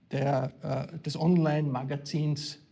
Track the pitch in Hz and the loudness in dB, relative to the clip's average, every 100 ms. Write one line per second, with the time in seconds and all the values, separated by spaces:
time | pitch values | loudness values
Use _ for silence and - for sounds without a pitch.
0 | _ 135 139 135 - - 151 131 - 160 | _ -2 2 0 -2 -6 -4 -4 -6 -8
1 | 156 - 165 175 156 151 147 127 135 143 | -8 0 4 6 4 2 0 -2 -4 -6
2 | - 156 151 147 - - - | -4 -2 0 -2 -6 -12 -20